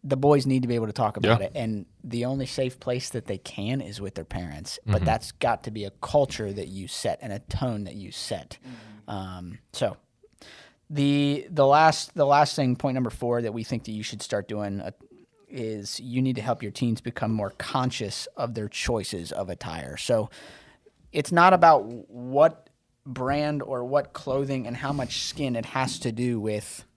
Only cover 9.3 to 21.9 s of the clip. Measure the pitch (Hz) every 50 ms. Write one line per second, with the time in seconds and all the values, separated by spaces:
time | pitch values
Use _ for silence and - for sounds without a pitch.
9.3 | 92 90 90 87 101 - _ _ - - 127 101 95 - _ _ _ _ _ _
10.3 | _ _ - - - - - - _ _ _ _ 156 143 143 143 143 143 143 143
11.3 | 143 143 - - 180 147 135 135 139 156 160 160 151 - - - _ 175 147 139
12.3 | 143 143 151 - - - 139 127 123 - - 139 127 131 127 113 - - 127 120
13.3 | 120 120 117 110 104 117 110 - 131 113 - 113 110 107 107 - - 101 - -
14.3 | - 104 98 - 107 104 104 101 98 98 - 98 - _ - _ - - - _
15.3 | _ _ _ _ - 131 113 110 110 104 98 95 - - 120 127 120 127 131 131
16.3 | 127 110 104 123 117 - 117 101 - - 127 117 113 - - 113 - - - 110
17.3 | 110 107 104 95 - _ - - - 135 127 127 - - 113 98 - - - -
18.3 | _ - 139 120 113 110 104 104 - - - - 120 110 92 - - 90 85 78
19.3 | - - 98 92 90 - - 82 80 82 67 64 - - - - 120 110 104 -
20.3 | - - - - - - - - _ _ _ - _ _ _ _ - 156 143 -
21.3 | 180 170 175 185 185 175 170 165 156 139 101 110